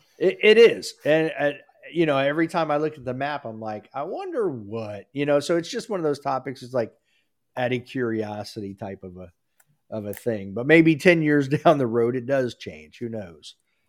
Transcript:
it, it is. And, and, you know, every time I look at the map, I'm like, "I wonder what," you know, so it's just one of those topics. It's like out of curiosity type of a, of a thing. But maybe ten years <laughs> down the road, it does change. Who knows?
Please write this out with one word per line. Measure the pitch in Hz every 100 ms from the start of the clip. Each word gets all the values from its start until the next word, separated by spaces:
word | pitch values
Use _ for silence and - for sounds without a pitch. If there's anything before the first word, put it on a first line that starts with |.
| _ -
it, | 180 190
it | 202 214
is. | 226 104 - -
And, | 143 160 160 143
and, | 147 143 - _ 135
you | 151 160
know, | 135
every | 139 151 165
time | 175 156
I | 147
look | 156 156
at |
the | 123
map, | 127 143 143
I'm | 117 110
like, | 110 107 -
"I | 131
wonder | 160 285 392 320 196
what," | 127 101 113 107 101 -
you | 139 143
know, | 143
so | 139 170
it's | 170
just | 240 202
one | 196
of | 156
those | 139
topics. | 139 131 127 123
It's | 123
like | 127 110 _ _ _ _ _ _ -
out | 123
of | 127 123
curiosity | 135 120 110 104 104 104 113 98 98
type | 101 98
of | 95 90
a, | 92 _ _ _ _ _ _
of | 110 104
a |
thing. | 101 123 110 98
But | 98 135
maybe | 165 165 151
ten | 185 170
years | 151 147 135
<laughs> | 151
down | 196 147
the | 123
road, | 117 117 127
it | 120
does | 139 127 -
change. | - - 92 -
Who | 117
knows? | 113 92 78 - - _ _